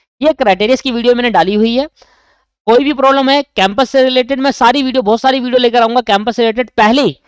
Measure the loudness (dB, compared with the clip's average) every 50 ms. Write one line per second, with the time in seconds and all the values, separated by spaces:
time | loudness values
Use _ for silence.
0 | _ _ _ -4 -2 -2 0 0 0 0 0 0 0 0 -2 -2 -2 -4 -4 -2
1 | 0 0 0 0 0 -2 0 0 0 0 0 0 0 0 0 -2 -4 -6 _ _
2 | -20 _ _ _ _ _ _ _ _ _ _ _ _ 0 2 2 2 0 -2 0
3 | 0 2 2 2 2 0 0 0 -2 _ _ -2 -2 -2 0 -2 -2 0 0 0
4 | 0 0 0 -2 -2 -2 -2 -4 -2 -2 -2 0 2 2 2 0 -2 -2 -2 -2
5 | 0 0 0 0 0 0 0 -2 -2 0 0 2 2 2 2 2 0 0 0 -2
6 | -2 0 -2 -2 -2 -2 -2 -2 -2 -2 -2 -2 -6 -4 _ 0 2 2 2 2
7 | 0 0 -2 -6 _